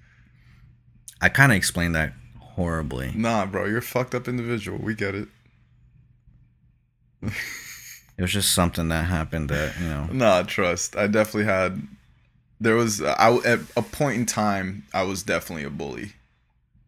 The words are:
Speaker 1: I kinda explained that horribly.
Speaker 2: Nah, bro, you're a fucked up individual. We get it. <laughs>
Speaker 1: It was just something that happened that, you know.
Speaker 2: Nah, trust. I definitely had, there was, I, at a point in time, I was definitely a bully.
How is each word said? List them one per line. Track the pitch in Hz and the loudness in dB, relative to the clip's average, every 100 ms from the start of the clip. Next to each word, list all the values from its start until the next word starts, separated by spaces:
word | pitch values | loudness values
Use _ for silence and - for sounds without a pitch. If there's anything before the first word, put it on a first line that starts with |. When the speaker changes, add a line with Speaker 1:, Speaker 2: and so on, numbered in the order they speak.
| _ _ - _ _ - - - _ - - - | _ _ -20 _ _ -20 -20 -20 _ -20 -20 0
Speaker 1:
I | 90 | 2
kinda | - 139 | 6 6
explained | 98 - - 85 | 6 2 0 0
that | 82 78 - - - | 0 -2 -6 -20 -20
horribly. | - - 87 82 73 64 65 | -14 -4 -2 -2 -4 -4 -6
Speaker 2:
Nah, | 107 117 113 95 | -2 0 0 0
bro, | 95 95 | -2 -2
you're | 110 | -2
a | |
fucked | - 123 123 | -2 -4 -2
up | 123 127 | -4 -4
individual. | 123 117 120 104 95 | -4 -2 -4 -4 -6
We | 101 | -4
get | 110 98 | -4 -4
it. | 98 104 _ _ _ _ _ _ _ _ _ _ - - _ _ _ _ _ _ _ | -4 -8 _ _ _ _ _ _ _ _ _ _ -20 -20 _ _ _ _ _ _ _
<laughs> | 104 - - - - - - - _ - | -8 -8 -10 -12 -16 -18 -20 -20 _ -6
Speaker 1:
It | |
was | 90 | -2
just | 101 92 | 0 2
something | - 87 90 82 | 2 2 0 -2
that | 82 85 | 0 0
happened | 87 76 80 71 | -2 -2 -4 -2
that, | 71 76 71 | -2 -2 -4
you | 85 | -4
know. | 73 76 | -4 -4
Speaker 2:
Nah, | 131 117 90 | 2 6 6
trust. | 90 - 92 87 - - | 4 0 0 0 -2 0
I | 104 | 2
definitely | 107 107 107 104 | 2 2 0 0
had, | 95 92 92 - - _ _ _ _ _ _ | 2 0 -2 -10 -16 _ _ _ _ _ _
there | 113 113 | 2 4
was, | 117 101 | 2 0
I, | 73 - 113 - | -2 6 6 6
at | 117 117 - | 4 2 0
a | - | -4
point | 107 - 147 117 | -4 -2 0 0
in | 120 | -2
time, | - 107 98 95 98 - | 0 0 0 -4 -8 -6
I | 92 | -2
was | 95 95 | -2 -2
definitely | 98 85 - 85 | -2 -2 -2 -8
a | 73 | -8
bully. | 71 71 60 - - _ _ _ _ _ _ | -6 -8 -8 -12 -16 _ _ _ _ _ _